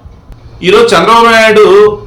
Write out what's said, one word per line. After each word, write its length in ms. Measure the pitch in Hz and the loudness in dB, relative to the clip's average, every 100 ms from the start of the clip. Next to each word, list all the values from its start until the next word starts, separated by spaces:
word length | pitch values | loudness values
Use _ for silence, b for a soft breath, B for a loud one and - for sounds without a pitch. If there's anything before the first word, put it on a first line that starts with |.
| - - - - - - | -20 -20 -20 -20 -20 -10
ఈరోజు 220 | 180 214 | -2 0
చంద్రబాబు 420 | 226 170 196 233 233 | 0 0 0 0 0
నాయుడు 720 | 226 220 214 190 196 214 208 | 0 0 2 2 2 0 -4